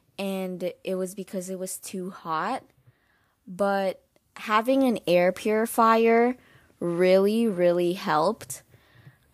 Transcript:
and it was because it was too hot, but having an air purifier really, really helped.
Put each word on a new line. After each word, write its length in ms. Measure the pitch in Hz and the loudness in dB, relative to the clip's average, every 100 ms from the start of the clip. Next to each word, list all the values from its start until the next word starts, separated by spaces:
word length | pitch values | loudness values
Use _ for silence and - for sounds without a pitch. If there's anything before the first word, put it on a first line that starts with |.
| _ - | _ -10
and 540 | 196 190 185 180 180 - | -8 -6 -6 -6 -8 -8
it 120 | - 185 | -6 -6
was 180 | 185 | -6
because 360 | 196 185 196 180 | -8 -10 -10 -8
it 100 | 190 | -8
was 180 | 185 - | -10 -10
too 320 | - 190 180 | -12 -10 -10
hot, 540 | - 170 160 185 262 - _ _ _ _ _ _ _ - | -10 -6 -4 -4 -6 -10 _ _ _ _ _ _ _ -18
but 560 | 180 202 196 190 - _ _ _ - | -4 -2 -2 -4 -6 _ _ _ -16
having 460 | - 214 226 269 | -2 0 2 2
an 160 | 269 220 - | 2 0 2
air 280 | 175 180 | 4 2
purifier 1040 | 185 220 214 226 - 226 226 226 226 240 254 _ _ _ _ | 0 -2 0 0 2 4 4 4 4 2 -2 _ _ _ _
really, 680 | 175 170 185 190 196 220 233 | -4 2 4 6 4 2 0
really 460 | 180 175 175 175 | 2 2 2 0
helped. 720 | 185 196 156 165 226 - - - _ _ _ - _ _ | -2 0 0 0 -2 -8 -16 -16 _ _ _ -20 _ _